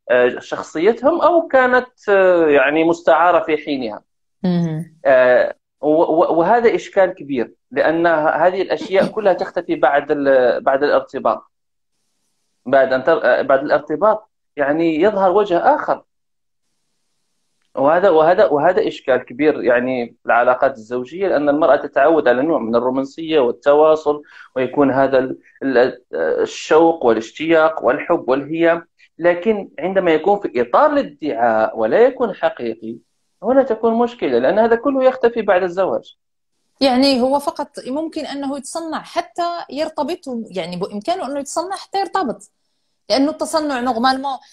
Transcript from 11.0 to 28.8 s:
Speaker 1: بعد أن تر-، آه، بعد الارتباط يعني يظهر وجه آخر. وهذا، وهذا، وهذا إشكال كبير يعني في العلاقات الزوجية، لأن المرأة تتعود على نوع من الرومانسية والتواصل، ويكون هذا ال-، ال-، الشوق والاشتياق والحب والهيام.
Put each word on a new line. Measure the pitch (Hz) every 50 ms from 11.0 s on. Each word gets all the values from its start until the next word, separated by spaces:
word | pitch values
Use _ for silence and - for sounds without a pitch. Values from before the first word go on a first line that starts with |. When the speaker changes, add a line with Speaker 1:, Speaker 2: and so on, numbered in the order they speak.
| 131 - - 131 117 120 104 - - _ _ _ _ _ _ _ _ _ _ _ _ _ _ _ _ _ _ _ _ _ _ _ -
Speaker 1:
بعد | 120 135 135 131 127
أن | 131 131 -
تر-، | 170 160 - -
آه، | 123 113 -
بعد | - 135 135 135 147
الارتباط | 147 143 151 151 - 156 147 196 220 214 214 - _ _ _ _ _ _
يعني | 147 143 139 147 160 170 165 160 151
يظهر | 180 214 202 190 196 190
وجه | 175 208 208 202 175 170 - - 294
آخر. | 285 - - 139 - - _ _ _ _ _ _ _ _ _ _ _ _ _ _ _ _ _ _ _ _ _ _ _ _ _ _ _ _ _ _ _ _ _ -
وهذا، | - 135 143 160 180 190 202
وهذا، | 165 156 156 165 185 190 208
وهذا | - 147 143 147 175 - 139 - 156
إشكال | - - - 135 127
كبير | 120 123 - 127 123 147 156 139 127
يعني | 90 117 120 123 123 127 131 123 120
في | 117 - _ -
العلاقات | 120 113 117 123 123 127 - 143 135 127
الزوجية، | 113 107 110 123 127 123 - 160 185 202 185
لأن | 113 139 147 143
المرأة | 143 151 170 156 135
تتعود | 147 147 143 - 143 135 156 165 151 147 123
على | 123 127
نوع | 139 165 160 127
من | 113 110 117
الرومانسية | 120 123 131 127 135 135 135 - - 165 156 160 151
والتواصل، | 127 120 117 - - 143 143 147 156 156 156 156 - 147 151 147 147 - - - - _ -
ويكون | 131 131 123 - 147 143 135
هذا | 123 135 135 131 135 127
ال-، | 131 131 139 - _ _ _ -
ال-، | 139 135 131 117 127 127 - - _ _ -
الشوق | 78 80 78 - 76 - - - - - - 156 156 165 165 165 - -
والاشتياق | 120 113 110 113 - - - 151 160 165 160 156 160 - - -
والحب | 113 135 147 - - 175 160 - -
والهيام. | 131 143 143 143 156 165 165 165 170 170